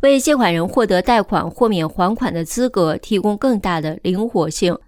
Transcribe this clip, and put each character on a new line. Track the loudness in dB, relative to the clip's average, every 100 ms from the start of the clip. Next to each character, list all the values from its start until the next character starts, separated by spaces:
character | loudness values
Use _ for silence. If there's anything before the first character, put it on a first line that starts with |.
为 | 4 4
借 | 4 2
款 | 2
人 | 2 0
获 | 0
得 | 2 2
贷 | 2 2
款 | 2 -2 -2
豁 | 0 0
免 | 0 -2
还 | -2 -2
款 | 0 -4
的 | -4
资 | -6 -2 -2
格 | 0 0 -2
提 | -2 -2
供 | 0 0
更 | 0 0
大 | -2 -4
的 | -4 -6
灵 | -4 -2 -2
活 | -2 -2
性。 | 0 -2 -2